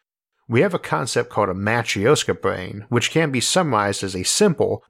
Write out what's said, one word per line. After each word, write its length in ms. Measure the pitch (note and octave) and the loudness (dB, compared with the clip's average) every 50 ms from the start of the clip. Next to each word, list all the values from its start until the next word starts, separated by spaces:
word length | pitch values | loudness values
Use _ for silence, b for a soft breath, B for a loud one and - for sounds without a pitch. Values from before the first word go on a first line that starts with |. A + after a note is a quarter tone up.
| _ _ _ _ _ _ _ _ _ | _ _ _ _ _ _ _ _ _
We 140 | - A2+ A#2+ | 0 2 2
have 140 | E3+ G3+ E3+ | 2 2 0
a 40 | D#3+ | -2
concept 520 | - - D#3 D#3 C#3+ B2+ - A#2+ A#2+ A#2+ | -4 -4 -2 -2 -2 -2 -2 -2 -2 0
called 180 | - A2+ G#2 F#2+ | 0 0 0 0
a 60 | F2+ | 0
Matryoshka 840 | F#2+ G2+ G#2 A2+ A#2+ A2 - - G#2 G2 B2+ D3+ D#3+ - - F#2 - - | -2 -2 0 0 0 0 -2 -2 0 2 4 2 2 2 -2 -4 -2 -2
brain, 420 | G2 F#2+ F#2+ F#2 G2+ - G#2 G#2+ - | -2 -2 -2 -6 -10 -12 -14 -6 -2
which 220 | A#2+ A#2 - - - | 0 0 0 0 0
can 180 | D#3+ E3 D3 | 0 0 0
be 100 | C3 B2 | 0 -2
summarized 640 | - - - F#3+ F3+ D3 A#2+ G#2 G2+ G2+ G2+ - - | -2 0 0 0 2 2 2 2 2 0 0 -2 -4
as 140 | F#2+ F#2 | -6 -6
a 80 | F#2 F#2 | -4 -4
simple 580 | - - - G#3+ G3+ D#3 - G#2 - G2+ b b b | -2 0 2 2 2 4 2 0 0 -2 b b b